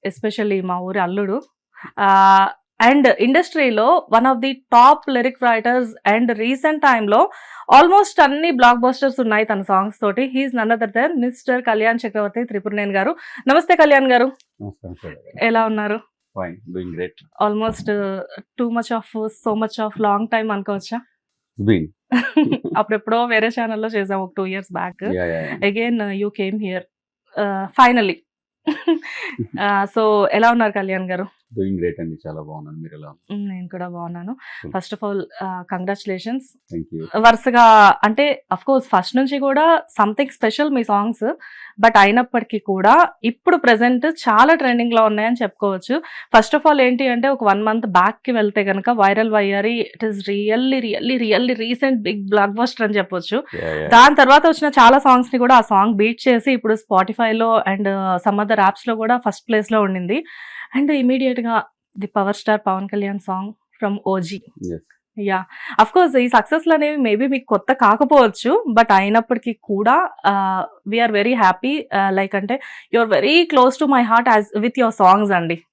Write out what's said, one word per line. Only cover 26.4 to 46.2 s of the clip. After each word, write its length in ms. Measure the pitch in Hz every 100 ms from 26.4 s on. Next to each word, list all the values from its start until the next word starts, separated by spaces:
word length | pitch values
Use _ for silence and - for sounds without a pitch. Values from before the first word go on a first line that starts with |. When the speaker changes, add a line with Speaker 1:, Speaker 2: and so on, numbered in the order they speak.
| 190 214
Speaker 1:
here, 240 | 208 185 180 _ _ _ _ -
uh, 320 | 202 190 190 -
finally. 360 | 247 247 202 165 _ _ _ _ -
<laughs> 340 | 294 - 330 - - 392 277 117 -
Uh, 240 | 202 196 196 -
so, 60 | 220 208 208
ఎలా 180 | - 226
ఉన్నారు 200 | 240 220
కళ్యాణ్ 380 | 202 190 190 185
గారు? 160 | 180 190 _ _ 110
Speaker 2:
Doing 180 | 98 95
great 180 | 87 82
అండి, 180 | 82 78 80
చాలా 140 | 78
బాగున్నాను. 360 | 76 78 76 78
మీరు 180 | 80 151
ఎలా 120 | 151
ఉన్నారు? 260 | 151 _
Speaker 1:
మ్మ్, 160 | 202 202
నేను 180 | 185 180
కూడా 220 | 185 175
బాగున్నాను. 460 | 175 170 175 180 262 - - -
Speaker 2:
Hmm. 100 | 190
Speaker 1:
First 180 | 185
of 160 | 214 208
all, 140 | 202 - -
ఆ, 200 | 190 185 180
కంగ్రాచ్యులేషన్స్. 880 | 185 185 202 202 185 226 254 262 - _ 170
Speaker 2:
Thank 100 | 160 80
you. 320 | - - 226
Speaker 1:
వరుసగా 680 | 226 - 240 233 220 202 -
అంటే, 400 | 208 220 294 277 _
of 60 | 185
course, 280 | - 269 262 190
ఫస్ట్ 180 | 180 247
నుంచి 240 | 269 277
కూడా 420 | 277 277 320 320 - -
something 280 | 208 214 277
special 460 | - 220 220 294 269
మీ 80 |
సాంగ్స్, 520 | 226 202 208 220 220 330 - - - -
but 160 | 220 226
అయినప్పటికీ 600 | 196 226 247 240 226 214
కూడా 480 | - 190 190 285 349 -
ఇప్పుడు 340 | 226 233 - 349
ప్రెజెంట్ 480 | 254 220 240 254 294
చాలా 500 | 320 - 214 262 330
ట్రెండింగ్ 380 | 269 240 240
లో 120 | 226 220
ఉన్నాయని 300 | 214 220 240
చెప్పుకోవచ్చు. 580 | 214 _ 202 190 - 277 320 -